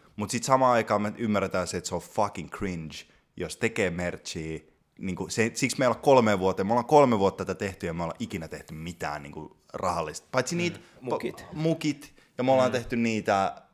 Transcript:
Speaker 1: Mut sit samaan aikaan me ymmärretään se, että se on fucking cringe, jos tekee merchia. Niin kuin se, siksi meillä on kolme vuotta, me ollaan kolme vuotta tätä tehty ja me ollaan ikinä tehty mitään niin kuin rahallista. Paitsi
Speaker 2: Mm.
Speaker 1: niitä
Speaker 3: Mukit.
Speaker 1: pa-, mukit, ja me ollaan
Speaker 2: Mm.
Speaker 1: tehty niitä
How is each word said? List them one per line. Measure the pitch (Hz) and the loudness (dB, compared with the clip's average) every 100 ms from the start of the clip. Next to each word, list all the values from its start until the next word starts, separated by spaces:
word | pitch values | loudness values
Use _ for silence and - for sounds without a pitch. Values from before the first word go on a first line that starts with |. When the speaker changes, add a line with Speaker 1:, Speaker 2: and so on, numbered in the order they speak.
| _ - | _ -8
Speaker 1:
Mut | 104 | -4
sit | 120 | -4
samaan | 117 135 127 | 2 4 6
aikaan | 120 107 104 | 4 4 0
me | 104 107 | 0 -2
ymmärretään | 113 104 95 95 90 | 0 2 2 0 -2
se, | 92 | -4
että | - | -6
se | |
on | 87 | -8
fucking | - - 101 - 76 | -6 -2 -2 -4 -12
cringe, | - 98 87 78 - - _ _ - | -8 -6 -6 -10 -14 -20 _ _ -10
jos | 82 - | -10 -4
tekee | 113 113 95 | -4 0 -2
merchia. | 85 87 80 - 87 80 78 - _ _ - | -2 -6 -6 -12 -10 -8 -10 -12 _ _ -12
Niin | 95 87 | -8 -8
kuin | 90 | -6
se, | - 113 | 0 0
siksi | - 131 - | 0 -4 0
meillä | 127 | 0
on | 110 | 2
kolme | 147 131 110 101 | 8 8 8 4
vuotta, | 95 92 | 2 0
me | 98 | 0
ollaan | 120 117 | 0 6
kolme | 151 135 110 | 6 6 6
vuotta | 95 - | 2 0
tätä | 95 92 | -6 -4
tehty | 101 92 90 | -6 -6 -8
ja | |
me | 82 | -4
ollaan | 85 - | -6 -6
ikinä | 113 95 80 | -8 -8 -10
tehty | 73 - | -14 -14
mitään | 78 80 85 78 76 | -12 -12 -8 -8 -8
niin | 71 | -10
kuin | 78 76 - _ | -14 -16 -18 _
rahallista. | - 92 85 78 82 - | -6 -4 -2 -4 -8 -4
Paitsi | 127 127 | -4 -2
Speaker 2:
Mm. | 175 | -2
Speaker 1:
niitä | 175 - - - | -4 -6 -16 -14
Speaker 3:
Mukit. | 127 143 - - - | -8 -6 -6 -10 -14
Speaker 1:
pa-, | 156 | -4
mukit, | 160 160 156 139 - - _ - | -2 0 -2 -4 -10 -20 _ -4
ja | |
me | 127 | 2
ollaan | 131 127 | 4 4
Speaker 2:
Mm. | |
Speaker 1:
tehty | 120 113 120 | 0 -2 0
niitä | 117 110 101 98 95 - - | 0 0 2 2 2 -2 -16